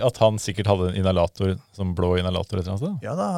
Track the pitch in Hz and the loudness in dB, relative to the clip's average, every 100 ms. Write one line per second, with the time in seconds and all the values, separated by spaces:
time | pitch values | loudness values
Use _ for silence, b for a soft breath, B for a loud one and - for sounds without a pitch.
0 | 123 - 110 107 - 95 104 95 90 98 | 2 4 2 2 -4 -2 2 2 2 0
1 | 95 90 85 - 95 92 - - 92 87 | 2 2 2 0 -2 -2 -8 -6 -4 0
2 | 90 90 90 90 87 98 87 101 165 170 | 2 2 0 -2 -2 -4 -4 -4 -4 -6
3 | 104 160 202 | -6 -4 -4